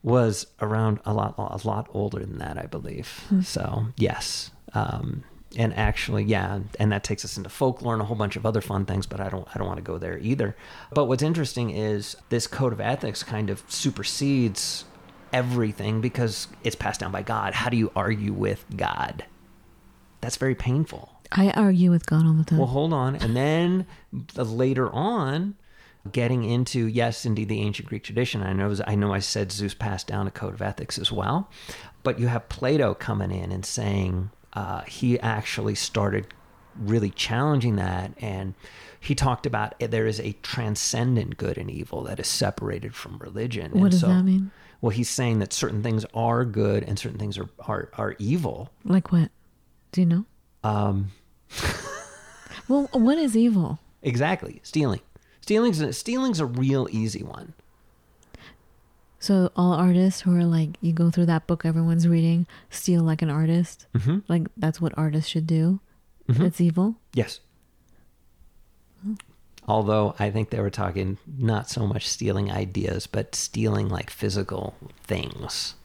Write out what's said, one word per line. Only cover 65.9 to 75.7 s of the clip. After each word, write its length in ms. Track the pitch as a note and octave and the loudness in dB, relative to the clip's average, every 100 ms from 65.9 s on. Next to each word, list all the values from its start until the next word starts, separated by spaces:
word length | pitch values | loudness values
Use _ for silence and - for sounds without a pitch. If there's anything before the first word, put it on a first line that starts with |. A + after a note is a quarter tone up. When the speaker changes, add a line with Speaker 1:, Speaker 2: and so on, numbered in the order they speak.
| _ _ _ - | _ _ _ 0
Speaker 1:
Mm-hmm. 160 | A#2+ | 4
Speaker 2:
It's 160 | F3+ - | 4 4
evil? 360 | F3 E3 G3 A3+ _ | 2 4 0 0 _
Speaker 1:
Yes. 260 | - A2 - _ _ _ _ _ - _ _ _ _ - _ - _ _ _ | -2 -2 -4 _ _ _ _ _ -20 _ _ _ _ -20 _ -20 _ _ _
Speaker 2:
Hmm. 120 | F#3+ G#3+ - _ - - - | -8 -8 -10 _ -20 -14 -2
Speaker 1:
Although 480 | A2 G#2 G#2+ G#2 - | 0 4 4 2 0
I 120 | G#2 | -2
think 200 | G#2 G#2+ | 0 -2
they 100 | A#2 | -2
were 100 | G2+ | -2
talking 480 | - G2 F2+ F#2+ G2 - | -2 -4 -2 -4 -4 -10
not 420 | C#3+ A2+ G#2+ - | -2 0 0 -2
so 180 | - G#2 | -4 -2
much 200 | G#2+ - | -2 -4
stealing 420 | - G#2+ G2 G2+ | -4 -2 0 -2
ideas, 560 | F#2+ G2 F#2 F#2+ F#2+ - | -2 -4 -2 -2 -4 -4
but 280 | G#2 G#2 | -6 -4
stealing, 540 | - - - G#2+ G#2 G#2 | -6 -6 -2 0 2 0
like, 200 | F2+ - | -2 -6
physical 640 | - G#2 G2 G2 F#2+ G2 - - - | -4 -2 -2 -4 -4 -8 -10 -20 -20
things. 720 | - F#2 - - - - - | -6 -4 -4 -8 -8 -6 -8